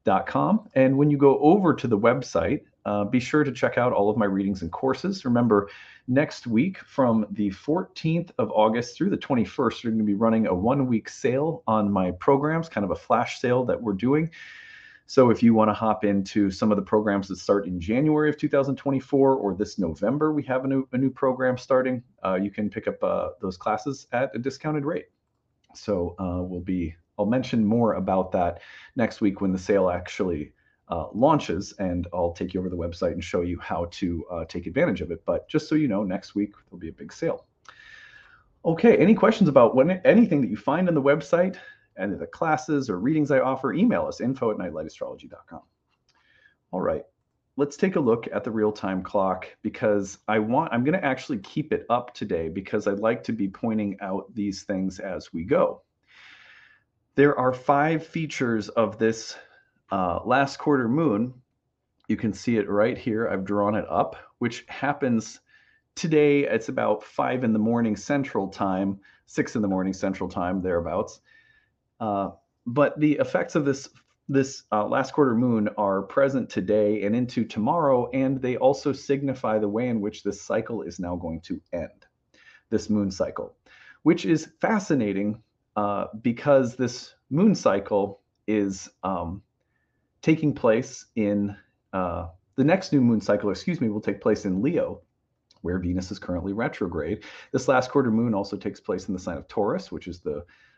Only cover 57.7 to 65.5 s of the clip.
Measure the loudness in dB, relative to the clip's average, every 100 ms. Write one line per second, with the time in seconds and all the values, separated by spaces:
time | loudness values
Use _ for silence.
57.7 | 2 2 0 -4 -6 -6 -2 0 0 -2
58.7 | 0 0 2 0 0 -8 -16 -20 _ _
59.7 | _ -6 -2 0 -2 0 0 0 -2 0
60.7 | 2 2 2 2 0 -2 -8 _ _ _
61.7 | _ _ _ -6 -2 -2 -4 -2 0 0
62.7 | 2 2 0 -4 -2 -2 -4 -2 0 2
63.7 | 0 -2 -2 -2 -4 -16 -6 -6 -6 -14
64.7 | -6 -4 -2 0 0 -4 -14 _